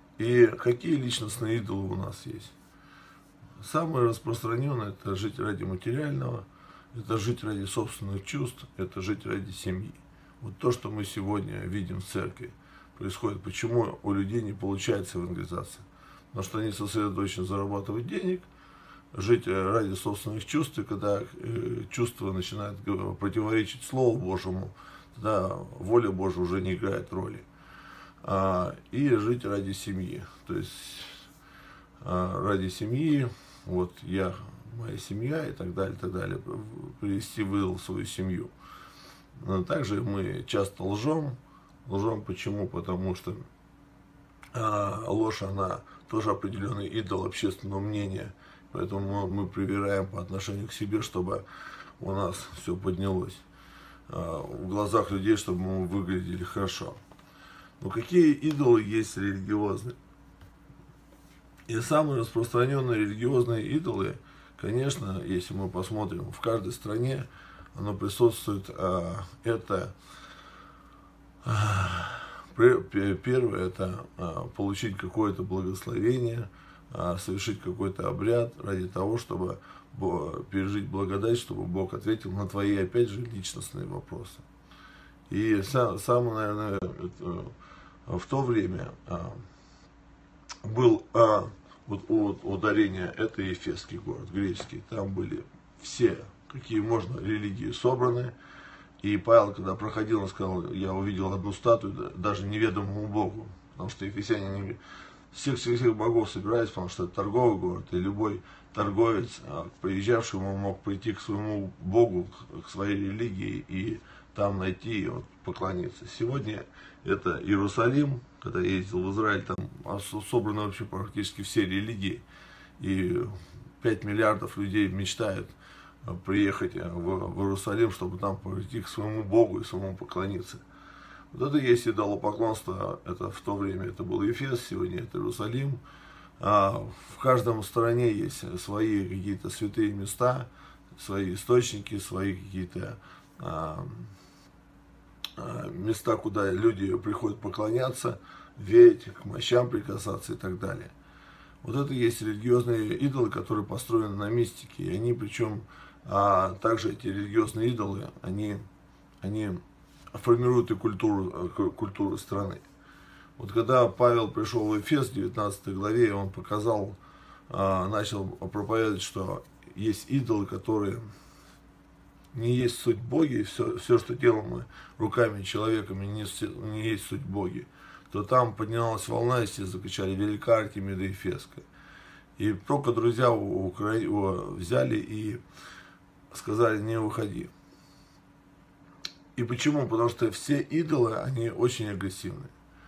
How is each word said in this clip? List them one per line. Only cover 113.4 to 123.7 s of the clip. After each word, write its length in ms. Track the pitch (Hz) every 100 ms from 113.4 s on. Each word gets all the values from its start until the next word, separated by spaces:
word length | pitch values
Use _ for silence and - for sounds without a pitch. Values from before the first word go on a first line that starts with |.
| 101 98 -
и 320 | 95 110 110 - - -
там 240 | - 101 95
найти, 440 | 92 92 113 107
и 60 | 85
вот 160 | 82 - -
поклониться. 600 | 90 - 95 90 87 - - -
Сегодня 460 | 120 135 107 104 - - - -
это 360 | - 95 90 78
Иерусалим, 800 | 95 101 101 113 120 139 143 123 - -
когда 200 | - -
я 160 | 95 95
ездил 320 | 98 90 95
в 40 |
Израиль, 300 | 104 107 95
там 140 | - - - -
ос-, 380 | - 101 - 104 98
собраны 340 | 123 101 104
вообще 220 | 104 95
практически 580 | 110 95 104 104 98 -
все 220 | 98 110
религии, 580 | 95 98 110 104 95 - - - - - - -
и 440 | 95 95 90 87 101 98 - - -